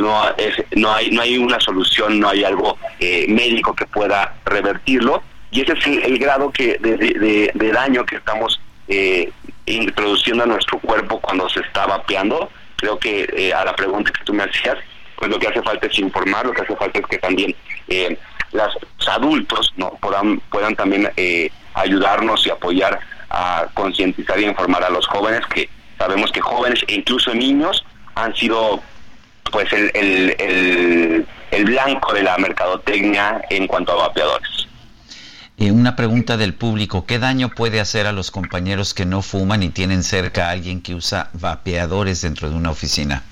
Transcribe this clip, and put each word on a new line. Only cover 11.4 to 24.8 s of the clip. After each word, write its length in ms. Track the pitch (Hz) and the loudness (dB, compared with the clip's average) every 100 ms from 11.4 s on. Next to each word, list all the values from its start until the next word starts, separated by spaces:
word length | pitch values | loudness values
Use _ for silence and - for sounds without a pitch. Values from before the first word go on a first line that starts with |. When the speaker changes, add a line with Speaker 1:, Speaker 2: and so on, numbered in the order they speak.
| 92 | -2
Speaker 1:
se 120 | 90 | -2
está 260 | - 101 98 | -4 -2 0
vapeando. 640 | 95 - 95 101 151 196 - - - | 0 0 0 2 0 -4 -8 -16 -4
Creo 220 | 107 104 | -2 -2
que, 280 | 113 101 - 87 | -2 -2 -2 0
eh, 180 | 95 | 0
a 100 | 87 | 2
la 100 | 95 92 | 0 0
pregunta 340 | 95 101 - | -2 0 -2
que 140 | - | -2
tú 100 | - | -2
me 80 | 104 | -2
hacías, 340 | 98 - 120 139 - - - - | -2 -2 -2 -4 -6 -16 -16 -6
pues 140 | 101 | -2
lo 80 | 104 | 0
que 80 | 110 | 0
hace 160 | 107 | 0
falta 240 | 110 101 107 | -2 -2 0
es 120 | - | 0
informar, 440 | 95 95 92 101 | 0 0 0 0
lo 80 | 127 | 0
que 100 | 113 | -2
hace 120 | 98 | -4
falta 240 | 101 98 101 | -2 -2 -2
es 80 | - | -4
que 120 | 98 | -2
también, 360 | 92 92 98 - - - - | 0 0 0 -4 -10 -12 -4
eh, 320 | 92 90 85 - - - | -2 -2 -4 -10 -10 -4
las, 240 | 104 104 - - - | -2 0 -2 -8 -6
los 100 | - | -2
adultos, 640 | 107 139 143 98 - 117 - | 2 2 2 0 0 0 0
¿no? 140 | 92 - | -6 -4
puedan, 400 | 104 98 107 92 - | -2 0 2 0 -2
puedan 240 | 104 107 | -2 0
también, 360 | 104 95 98 104 - | 0 0 2 0 0
eh, 320 | 90 85 78 - - | 0 0 -2 -6 -8
ayudarnos 720 | 107 98 98 98 107 110 107 98 | -2 2 4 4 2 2 2 0
y 40 | |
apoyar 480 | 85 87 90 95 87 - - - | 0 0 2 2 0 -6 -12 -6
a 360 | - 90 85 82 | -2 0 0 -2
concientizar 640 | - 98 90 92 - - 95 | -2 -2 0 -2 -2 -2 0
y 40 | |
informar 380 | 104 95 90 90 | 0 0 2 2